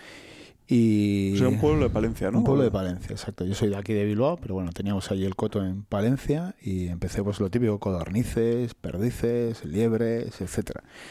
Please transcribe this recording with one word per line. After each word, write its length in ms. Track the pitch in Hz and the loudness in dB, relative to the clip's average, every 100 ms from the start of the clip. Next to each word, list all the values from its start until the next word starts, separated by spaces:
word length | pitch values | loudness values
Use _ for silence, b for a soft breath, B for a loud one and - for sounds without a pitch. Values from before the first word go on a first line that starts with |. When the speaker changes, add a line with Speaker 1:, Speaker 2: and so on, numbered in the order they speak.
| B B B B B B - | B B B B B B 2
Speaker 1:
Y 680 | 123 113 107 104 101 98 | 4 6 6 4 4 2
Speaker 2:
O 40 | 98 | 4
sea, 100 | 127 | 4
un 120 | 110 | 4
pueblo 240 | 151 151 | 4 4
de 60 | 127 | 2
Palencia, 400 | - 113 113 98 | 2 0 0 0
¿no? 60 | 123 | 2
Speaker 1:
Un 60 | |
pueblo 180 | 233 139 | 4 4
de 80 | 120 | 4
Speaker 2:
¿O? 20 | |
Speaker 1:
Palencia, 400 | 101 92 90 - | 2 -2 -4 -8
exacto. 320 | 104 - - | -10 -8 -6
Yo 100 | 90 | -4
soy 140 | 98 107 | 0 0
de 80 | 98 | 0
aquí 160 | 107 | -2
de 120 | 107 | 0
Bilbao, 340 | 104 104 135 170 | 0 2 0 -2
pero 160 | 110 | -4
bueno, 180 | 95 90 | -4 -4
teníamos 380 | 87 101 98 - | -4 -2 -2 -2
allí 140 | 98 | -2
el 120 | 95 92 | -2 -2
coto 280 | 107 104 | -2 -2
en 200 | 95 95 | -2 -4
Palencia 720 | 104 104 110 135 - 151 180 - | -4 0 0 0 0 -2 -4 -8
y 280 | - 92 87 | -6 -4 -4
empecé, 340 | 85 90 - | -4 -4 -2
pues, 160 | 101 98 | -2 -2
lo 100 | 98 | 0
típico, 280 | 120 117 104 | 2 2 0
codornices, 960 | 101 90 80 101 117 117 117 117 117 | -2 -4 -2 -2 -2 0 2 2 -2
perdices, 880 | - 80 87 117 - 117 120 117 113 | -6 -8 -4 -4 -2 0 0 -2 -4
liebres, 760 | - 90 117 110 113 117 - - | -4 0 2 2 0 -2 -4 -8
etcétera. 420 | 92 - - - - B B | -6 -6 -4 -4 -6 B B